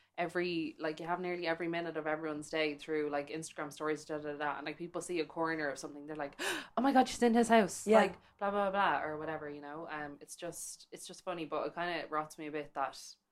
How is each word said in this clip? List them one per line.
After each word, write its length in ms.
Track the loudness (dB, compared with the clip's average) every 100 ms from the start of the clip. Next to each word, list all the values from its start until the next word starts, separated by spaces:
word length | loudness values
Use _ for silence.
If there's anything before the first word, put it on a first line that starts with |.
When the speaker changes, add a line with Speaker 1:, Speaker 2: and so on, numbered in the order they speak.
| _ -4
Speaker 1:
every, 580 | -2 0 0 0 -2 -4
like, 200 | -4 -4
you 60 | -4
have 140 | -2
nearly 260 | -2 -2 -2
every 220 | 0 0
minute 280 | -2 -2 -4
of 120 | -2
everyone's 420 | -2 -2 -6 -4
day 240 | 0 0 -2
through, 340 | -2 -2 0
like, 180 | -2 -2
Instagram 420 | -6 -8 -8 -8
stories, 320 | -4 -2 -2
da, 140 | -4 -6
da, 160 | -4
da, 240 | -4 -2 -2
and, 80 | -6
like, 120 | -8
people 220 | -6 -6
see 180 | -4 -2
a 60 | -2
corner 440 | -2 0 0 -2
of 80 | -4
something, 300 | -8 -10 -10
they're 80 | -6
like, 240 | -6 -4
<gasps> 360 | -4 -4 -4 2
"Oh 40 |
my 100 | 6
God, 160 | 6 6
she's 140 | 6
in 140 | 6 8
his 140 | 8
house," 360 | 8 6 2 6
Speaker 2:
Yeah. 140 | 8
Speaker 1:
like, 120 | 8 2 -16 -6
blah, 100 | -2
blah, 220 | 2 2
blah, 300 | 4 4 4
or 140 | 0 -4
whatever, 280 | -4 -6 -6
you 120 | -10
know? 260 | -10 -10 -8
Um, 260 | -8 -8 -10
it's 160 | -16 -10
just, 520 | -8 -8 -10 -14 -16
it's 140 | -14 -14
just 180 | -12
funny, 220 | -6 -6 -2
but 220 | -2 -2
it 80 | -2
kinda 300 | -2 -2 -2
rots 280 | -2 -4 -6
me 80 | -8
a 40 |
bit 220 | -6 -6
that, 240 | -4 -4 -4 -16 -20 _